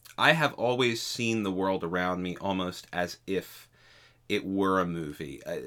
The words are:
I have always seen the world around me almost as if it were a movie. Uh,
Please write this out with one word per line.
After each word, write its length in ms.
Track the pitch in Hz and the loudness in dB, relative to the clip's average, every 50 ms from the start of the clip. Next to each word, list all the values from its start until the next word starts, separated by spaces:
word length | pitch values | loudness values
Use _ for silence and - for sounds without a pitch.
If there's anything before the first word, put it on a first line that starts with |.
| - - - - | -20 -12 -2 4
I 160 | 120 143 160 | 6 6 6
have 200 | 165 151 135 - | 6 4 2 2
always 480 | - 110 120 123 123 127 117 117 113 | 0 0 2 4 4 2 2 2 0
seen 400 | - - - - 120 113 113 110 104 | -4 -6 -4 -2 -2 0 0 0 0
the 80 | 98 | 0
world 320 | 92 92 95 95 95 92 90 | 0 0 2 2 0 0 -2
around 380 | 82 87 90 90 90 90 90 | -2 0 0 0 0 0 -2
me 160 | 90 90 85 - | -2 -4 -4 -4
almost 460 | - 98 95 92 90 90 87 - - - - | -2 -2 -2 0 -2 -2 -4 -8 -12 -6 -4
as 240 | 90 90 87 - - _ | -2 -2 -2 -4 -8 _
if 420 | - 98 - - - - - - - _ _ - - - - - - _ _ _ - | -4 -2 -2 -4 -4 -10 -20 -20 -20 _ _ -20 -20 -20 -20 -20 -20 _ _ _ -4
it 160 | 101 104 95 | -2 -2 -2
were 340 | 95 95 98 98 95 95 95 | 0 0 2 2 4 4 4
a 60 | 90 | 2
movie. 580 | 87 82 82 80 73 73 - 80 69 69 - - | 2 0 -4 -6 -6 -8 -8 -10 -10 -10 -10 -8
Uh, 140 | 78 87 73 64 | -6 -6 -6 -6